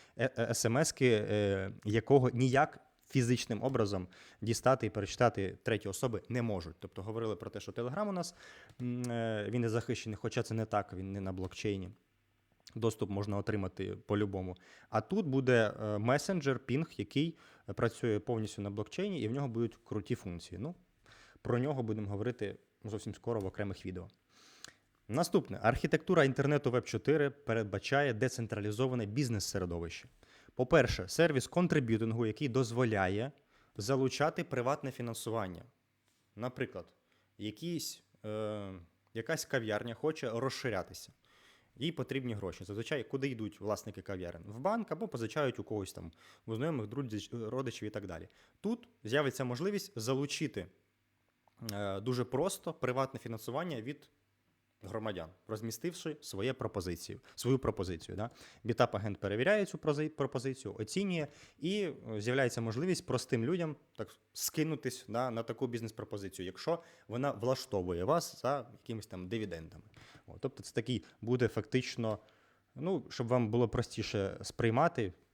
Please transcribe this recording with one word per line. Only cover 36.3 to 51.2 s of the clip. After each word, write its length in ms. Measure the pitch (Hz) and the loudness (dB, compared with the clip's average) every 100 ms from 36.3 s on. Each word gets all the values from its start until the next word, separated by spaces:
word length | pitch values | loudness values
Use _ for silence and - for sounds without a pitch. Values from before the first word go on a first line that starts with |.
| 104 | -6
Наприклад, 500 | 123 123 127 92 - _ _ _ _ - | -6 -4 -6 -6 -14 _ _ _ _ -10
якісь, 640 | 107 104 170 160 - - _ _ | -8 -6 -6 -4 -6 -10 _ _
е, 480 | 110 107 107 107 98 92 85 _ _ | -8 -4 -4 -4 -8 -12 -16 _ _
якась 300 | 110 - 160 | -8 -4 -4
кав'ярня 500 | - 131 110 104 117 | -2 -2 0 0 -2
хоче 360 | 113 156 156 127 | -2 -2 -2 -4
розширятися. 800 | 117 131 - 127 95 85 78 - _ _ _ - _ _ - | -2 -2 -2 -2 -2 -4 -12 -18 _ _ _ -20 _ _ -6
Їй 160 | 156 | -4
потрібні 420 | 165 123 135 123 | -4 -4 -4 -4
гроші. 300 | 104 95 - | -4 -6 -8
Зазвичай 400 | 95 104 113 147 | -8 -8 -4 -4
куди 240 | - 135 139 | -4 -4 -2
йдуть 320 | 113 107 - | -2 -6 -4
власники 420 | 101 104 110 98 | -2 -2 -4 -12
кав'ярень? 400 | 95 95 87 85 101 | -8 -6 -6 -8 -12
В 120 | 113 | -4
банк 340 | 185 233 208 | 0 0 -2
або 160 | 160 220 | -6 -4
позичають 500 | 120 113 156 135 113 | -4 -2 0 0 0
у 60 | |
когось 280 | - 107 95 | -4 -4 -4
там, 200 | - 85 - - - - | -8 -14 -16 -20 -16 -8
у 100 | 113 | -4
знайомих, 300 | 156 143 107 | -2 -2 -4
друзів, 600 | 127 127 104 - 120 110 | -6 -4 -6 -6 -8 -4
родичів 380 | 127 123 - 107 | -4 -4 -6 -6
і 20 | |
так 160 | 104 95 | -6 -6
далі. 220 | 82 90 _ _ _ | -10 -10 _ _ _
Тут 280 | 208 240 - _ | -4 -4 -8 _
з'явиться 400 | 107 139 139 - | 0 2 2 0
можливість 480 | 127 123 185 208 - 117 | -2 -2 -2 -2 -4 -4
залучити, 720 | 110 135 143 - 151 101 85 _ _ _ _ _ | 0 0 0 -2 -2 -4 -8 _ _ _ _ _